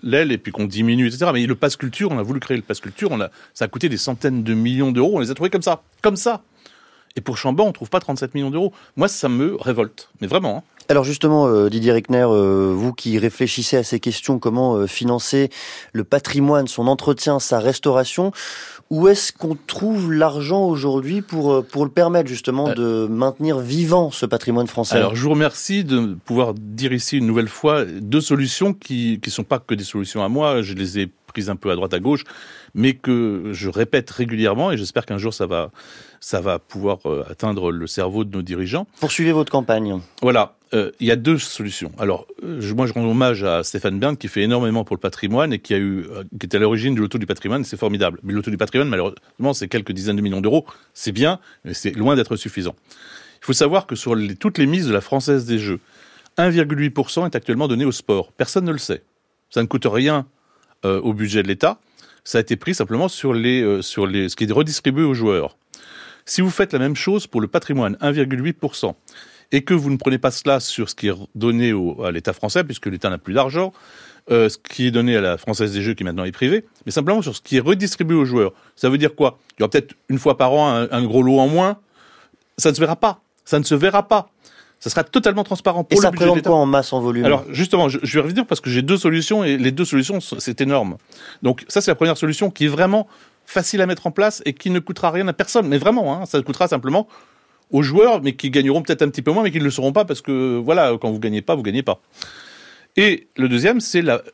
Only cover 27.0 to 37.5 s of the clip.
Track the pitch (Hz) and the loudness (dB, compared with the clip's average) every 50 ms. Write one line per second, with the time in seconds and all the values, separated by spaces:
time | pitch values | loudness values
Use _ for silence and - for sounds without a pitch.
27 | - - 151 139 123 113 113 117 113 107 - - - 151 151 147 120 90 82 95 | -4 -2 -2 0 0 2 2 2 0 -2 -4 -2 0 2 2 2 0 -2 -6 -10
28 | 107 101 123 156 151 - 147 139 135 127 - - 185 202 190 196 - - 131 120 | -6 -2 0 0 2 2 0 0 0 -2 -2 0 0 0 0 -2 -6 -8 -6 -2
29 | 120 113 113 101 - 120 - - 107 - 139 127 - - 120 101 98 - - 104 | -2 -2 -2 -2 -4 -8 -6 -8 -4 -2 -2 -4 -2 -4 -4 -4 -4 -8 -8 -8
30 | 98 95 - 110 101 98 120 143 151 147 139 120 107 95 98 92 98 90 92 104 | -8 -6 -4 -4 -4 -2 0 0 0 0 0 0 -2 -4 -6 -6 -6 -4 -2 -4
31 | 98 90 - _ _ - - 113 101 101 98 90 - 98 90 87 95 92 92 90 | -4 -4 -6 _ _ -12 -10 -8 -6 -6 -6 -6 -4 -4 -2 -2 -2 -2 -4 -2
32 | 95 127 147 139 - - - - - - - - - - _ 101 117 135 131 127 | 0 0 -2 -2 -4 -10 -18 -20 -20 -20 -20 -20 -20 -12 _ 0 0 0 0 0
33 | - 131 123 120 117 107 104 92 85 104 101 90 95 95 85 101 117 - - 135 | -2 -2 0 0 0 0 -2 -4 -6 -8 -8 -6 -6 -4 -2 -2 0 2 2 0
34 | 123 - - - 123 113 113 110 110 104 101 120 165 196 165 110 101 90 - 123 | 0 -2 -4 -6 -4 -4 -2 0 0 2 2 2 0 0 -2 -2 -4 -4 -4 -4
35 | - - 107 98 101 113 107 - 101 90 90 85 78 78 - - - - - - | -4 -4 -6 -4 -4 -6 -4 -4 -4 -4 -2 -4 -4 -6 -10 -16 -20 -20 -20 -20
36 | - - - _ - - - 95 87 98 90 85 - _ - 101 98 101 98 90 | -20 -20 -20 _ -10 -6 -6 -4 -2 -2 -4 -4 -6 _ -10 -4 -2 -2 -2 -2
37 | - 76 78 71 71 - 80 - - 110 | -4 -4 -4 -4 -6 -8 -8 -6 -4 -4